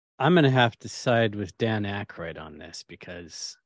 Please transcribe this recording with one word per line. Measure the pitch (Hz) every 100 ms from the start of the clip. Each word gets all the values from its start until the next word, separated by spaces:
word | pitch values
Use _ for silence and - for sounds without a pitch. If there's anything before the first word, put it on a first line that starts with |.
| _ -
I'm | 139
gonna | 175 139
have | 131 120 -
to | 120
side | - 135 117 113 104
with | 92 -
Dan | 113 110
Aykroyd | 101 101 101 - 82 80
on | 78 76
this | 80 - -
because | 85 - 87 82 - - -